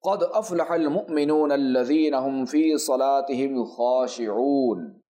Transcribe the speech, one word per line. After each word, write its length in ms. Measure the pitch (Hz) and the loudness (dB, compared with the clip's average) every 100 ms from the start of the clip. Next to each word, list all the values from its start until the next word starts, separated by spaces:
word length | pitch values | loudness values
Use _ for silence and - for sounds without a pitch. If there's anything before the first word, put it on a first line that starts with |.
"قَدْ 200 | 190 196 170 | -2 -2 0
افلح 300 | 214 208 175 156 | -2 -2 -4 0
الْمُؤْمِنُونَ 800 | 170 151 165 - 156 147 151 151 | 0 0 -2 -2 -2 2 2 2
الذین 640 | 143 135 127 123 156 151 135 | 2 2 0 2 2 2 0
هُمْ 300 | 135 135 127 | -2 -4 -2
فی 320 | 151 160 147 | 2 2 2
صَلَاتِهِمْ 840 | 147 131 135 139 135 127 135 131 | 0 0 2 0 0 -2 -2 -2
خَاشِعُونَ۔" 1300 | 110 - 120 127 123 123 113 101 139 139 123 95 78 - _ | -4 -2 0 2 0 -4 -4 0 0 2 0 -2 -8 -16 _